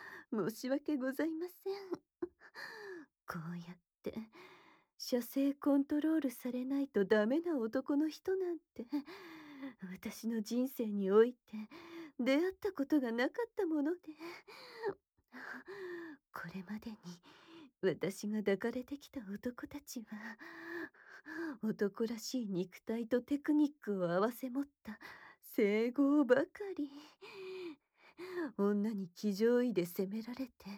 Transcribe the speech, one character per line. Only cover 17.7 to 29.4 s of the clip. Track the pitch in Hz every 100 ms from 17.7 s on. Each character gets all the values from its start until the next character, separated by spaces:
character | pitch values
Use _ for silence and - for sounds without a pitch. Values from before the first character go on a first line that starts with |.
| -
私 | 185 143 165 - 208
が | 214
抱 | 202 196
か | 233
れ | 247
て | 247 285
き | -
た | 277
男 | 196 202 247 240 -
た | 285
ち | - 247
は、 | 214 214 226 220 330 330 339 339 - - - - 294 320 330 240
男 | 220 - 202 196 226
ら | 220
し | - 254
い | 208
肉 | 180 185 -
体 | - 226 226
と | 254
テ | 247 285
ク | 311
ニ | 302 294
ッ | -
ク | 208 196
を | 175
併 | 175 226
せ | 240 262
持 | 262
っ | 277 _
た | - 214 - - - - -
精 | - 202 214 240
豪 | 240 277 294
ば | 240 247
か | 349 - 403 349
り。 | 285 285 294 - 403 392 381 370 349 285 _ _ - - 370 359 294 -
女 | 202 208 214
に | 202 175
騎 | - 208
乗 | 190